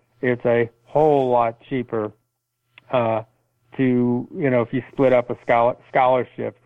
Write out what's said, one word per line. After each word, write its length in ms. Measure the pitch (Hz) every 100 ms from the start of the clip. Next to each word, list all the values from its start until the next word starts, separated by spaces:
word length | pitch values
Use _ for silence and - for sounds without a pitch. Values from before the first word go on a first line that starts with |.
| _ _
it's 240 | 127 120 123
a 240 | 120 117 -
whole 440 | _ 143 156 143 131
lot 320 | 123 117 117 -
cheaper, 440 | 135 120 113 107 - _ _ _ _ _ _ -
uh, 300 | 127 113 110 113 _ _ _ _ -
to, 520 | 131 123 123 120 -
you 140 | - 143
know, 140 | 127
if 100 | 113
you 100 | 131 -
split 200 | - 135
up 160 | 127 120
a 80 | 117
schol-, 340 | - 117 117 127 _
scholarships, 720 | 147 127 127 117 - 113 -